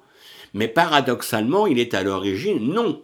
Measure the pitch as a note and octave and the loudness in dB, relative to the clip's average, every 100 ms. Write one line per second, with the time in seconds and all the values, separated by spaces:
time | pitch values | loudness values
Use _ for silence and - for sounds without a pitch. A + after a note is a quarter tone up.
0 | _ _ - - - F#2+ A2+ E3 E3+ D3 | _ _ -20 -20 -12 -4 -2 0 2 2
1 | B2+ A#2+ - A2+ A2 F#3 G#3+ B2 A#2 G2+ | 2 -2 -2 -2 0 2 2 2 0 0
2 | G2 F#2+ G2 F#2+ F3+ F3+ A2 G3 A#3 C#3 | 0 0 -2 -2 -2 -2 0 0 -2 -2